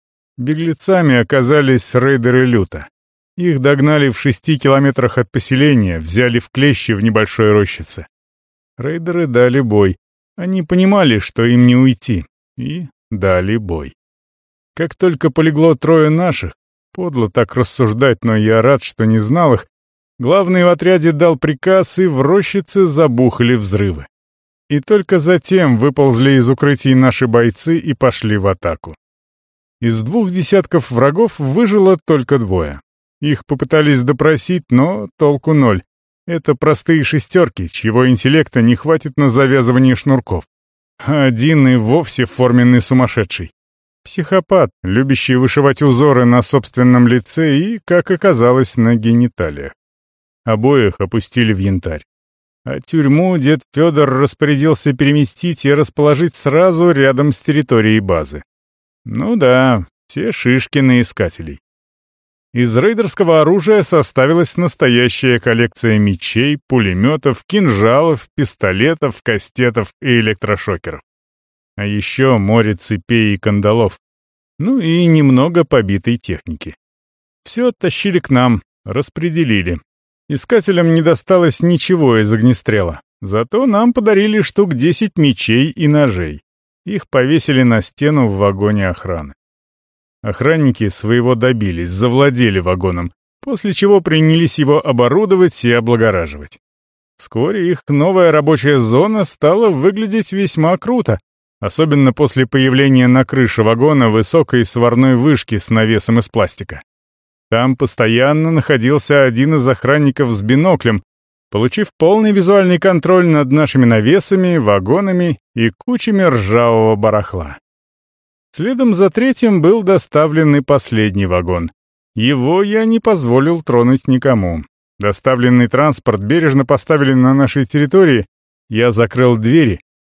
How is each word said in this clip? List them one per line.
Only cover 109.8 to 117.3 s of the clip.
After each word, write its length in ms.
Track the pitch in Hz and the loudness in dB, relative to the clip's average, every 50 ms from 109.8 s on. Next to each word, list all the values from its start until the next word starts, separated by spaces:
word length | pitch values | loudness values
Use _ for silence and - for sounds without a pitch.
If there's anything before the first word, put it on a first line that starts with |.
| - 120 143 151 147 139 127 - 143 120 | 0 0 0 2 2 0 0 0 -2 -2
с 120 | 113 101 | -2 -2
биноклем, 600 | 101 107 127 139 160 190 175 - - 120 107 95 - _ _ _ _ _ _ _ _ _ | 0 0 0 2 2 2 0 0 0 -2 -2 -2 -6 _ _ _ _ _ _ _ _ _
получив 380 | - 104 113 127 - 214 208 - - | -2 -2 -2 -2 -2 -4 -6 -6 -2
полный 340 | - 160 170 202 220 220 214 | 0 2 2 4 2 2 2
визуальный 480 | 208 196 175 180 202 202 190 180 180 165 | 2 2 2 4 4 4 4 2 2 2
контроль 460 | - 196 180 165 - 165 185 185 175 | 2 2 0 2 2 2 2 4 4
над 260 | 170 160 147 143 127 | 4 2 2 2 2
нашими 340 | 135 151 151 - - 139 127 | 2 2 2 2 2 2 4
навесами, 720 | 117 117 110 107 120 170 196 - - 196 190 185 180 175 | 4 4 2 2 2 2 0 0 0 -2 0 0 0 0
вагонами 800 | 160 113 104 101 98 92 101 139 185 202 196 185 180 175 170 151 - _ _ _ | 0 2 2 0 0 0 0 0 0 0 -2 -2 -2 -2 -2 -4 -6 _ _ _
и 160 | 117 113 113 | -2 -2 -2
кучами 500 | - _ _ - 247 226 - 233 208 196 185 | -2 _ _ -6 -4 -4 -2 -2 0 2 2
ржавого 720 | 165 135 117 98 92 110 117 120 117 113 113 110 110 110 | 2 2 0 0 0 0 2 2 2 2 2 2 2 2
барахла. 640 | 101 107 110 104 104 101 - | 2 0 0 0 0 -2 -4